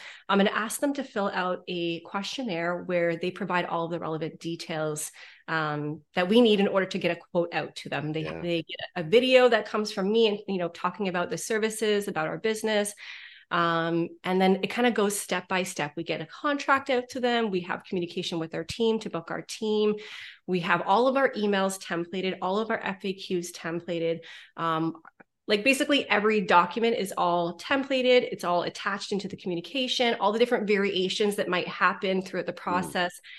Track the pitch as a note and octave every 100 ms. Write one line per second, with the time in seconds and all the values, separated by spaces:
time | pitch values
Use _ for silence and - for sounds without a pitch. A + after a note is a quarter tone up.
0 | - - - G3 G3+ G#3 G#3+ - D4 C#4+
1 | - G#3+ G3+ F#3 F3+ F3+ - F3+ E3+ E3+
2 | - G3 G3 - A#3+ E3 E3+ F3 F3+ F3
3 | E3+ E3 F3+ F3+ F#3 F3+ F3 E3+ E3 E3+
4 | D#3+ D#3+ D#3 - E3 E3+ - D#3+ D#3 D3+
5 | - - - - - D#3+ D3+ D3 D3 D#3
6 | _ - F3+ A3+ A#3 G#3 G3 G3 F#3 F#3+
7 | F3 E3+ - F3 E3+ E3 C#3+ - - C#3+
8 | D3+ D#3 D#3 D#3+ F3 E3 D#3+ - - F3+
9 | D#3 A3 B3+ B3+ B3 A3 G#3+ A3 G#3+ -
10 | F#3+ A3+ A3 G3+ G3+ F#3+ E3+ - F3+ F3+
11 | G3 F3+ F3 E3 - A3 A3 A3 G#3+ G#3
12 | G3+ D#3+ D#3+ E3 A3 G#3+ A3 G#3+ G3+ -
13 | - - - - - F3 E3+ E3 E3 E3+
14 | E3+ - F3+ F#3 F#3+ F#3+ G3 - B3 A#3
15 | G3+ G3+ - F3+ - F#3 F#3+ - D3 -
16 | E3 D#3+ D#3 - D4 C#4 - C4+ C4+ B3
17 | B3 C4 A#3+ A#3+ A3+ F#3 F3 F3 - F#3
18 | F3 - E3+ E3 D#3+ E3 E3 - A3+ A3
19 | G3+ E3 E3 E3 - - G#3+ G#3+ G#3+ G#3
20 | - - - - - F3+ F3+ F3 F3 G3+
21 | C4 C4+ C4 G#3+ G#3 G3 F#3+ F#3+ - E3+
22 | F3 F#3+ F#3 F#3 F#3 G3+ A3 A3+ - F#3+
23 | G3 F#3+ - F3+ F3 - E3+ E3+ E3+ E3+
24 | E3 E3 - - - - E3 D#3+ D#3+ D#3+
25 | - - - _ - G#3 C4 C4+ D4 C#4+
26 | - G#3 G#3+ G#3+ F#3 F3 F#3 A#3 A3+ A3+
27 | G3 - F3 F3 E3+ - - C#4 C4+ C4
28 | B3+ B3 - - F3 F3 - - G3+ G3+
29 | - G3+ F#3+ - G3 E3+ - C#4 B3+ -
30 | A#3+ - G#3 A3 A#3+ A3+ G3+ G3+ G3+ F#3
31 | F#3 - G#3 G3+ F3+ F3+ - - F#3 G3
32 | F#3+ F#3+ F#3+ F#3 F3 F3 G3 F3+ F3+ F#3+
33 | F3+ - -